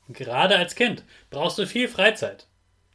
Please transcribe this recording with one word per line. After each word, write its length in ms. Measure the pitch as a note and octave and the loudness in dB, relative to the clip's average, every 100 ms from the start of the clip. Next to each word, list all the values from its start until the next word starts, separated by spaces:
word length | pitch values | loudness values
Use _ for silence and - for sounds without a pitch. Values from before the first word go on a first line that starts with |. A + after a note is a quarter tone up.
| - | -20
Und 80 | A#2 | -12
gerade 400 | A#2 B2 F#3 F#3+ | -4 2 4 4
als 200 | F3 - | 2 0
Kind 280 | C#3+ - - - _ | -2 -2 -12 -20 _
brauchst 260 | C3+ E3+ G#3+ | -4 -2 -2
du 80 | F#3+ | -4
viel 220 | A#3+ B3 | -2 -2
Freizeit. 580 | - G#3 G#3+ G2 - _ _ _ _ _ | 2 2 2 -4 -8 _ _ _ _ _